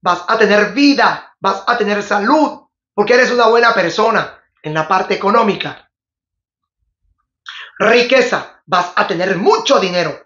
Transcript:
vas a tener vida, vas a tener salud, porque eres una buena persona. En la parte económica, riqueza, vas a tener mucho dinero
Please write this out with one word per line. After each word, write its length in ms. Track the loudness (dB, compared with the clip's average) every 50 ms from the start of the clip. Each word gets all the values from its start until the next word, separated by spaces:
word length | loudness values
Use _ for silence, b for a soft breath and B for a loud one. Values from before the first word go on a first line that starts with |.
vas 240 | -2 -2 -4 -4 -2
a 120 | -4 0 2
tener 340 | 2 2 4 2 0 0 0
vida, 640 | 2 2 2 4 2 2 0 -2 -4 -10 -20 _ _
vas 220 | -4 -4 -4 -4 -2
a 100 | -4 -2
tener 260 | -2 0 -2 -2 -4 -4
salud, 600 | -4 -4 -2 0 2 2 2 0 -2 -4 -12 _ _ _ _ _ _ _
porque 200 | -4 0 2 4
eres 160 | 2 2 2
una 180 | 2 2 2 4
buena 260 | 4 4 4 2 2
persona. 640 | 2 -2 -2 0 0 0 0 0 0 -4 -4 -10 -20 _ _ _ _ _
En 120 | -6 -4
la 120 | -4 -2
parte 280 | 0 0 -2 0 -2 -4
económica, 760 | -4 -2 0 2 2 2 0 -2 -4 -6 -12 -12 -14 _ _ _ _ _ _ _ _ _ _ _ _ _ _ _ _ _ _ _ _ _ _ _ _ _ _ _ _ _ _ _ _ _ B B B B B B -2
riqueza, 800 | 0 2 4 2 2 2 2 2 2 2 -2 -6 -6 -10 -20 _ _
vas 260 | _ -2 -2 -2 -2 -2
a 120 | -4 -2
tener 300 | -2 -2 -4 -2 -2 -2
mucho 420 | 0 2 2 2 2 2 0 0 2
dinero 380 | 2 0 -2 -2 -4 -4 -6 -10 -16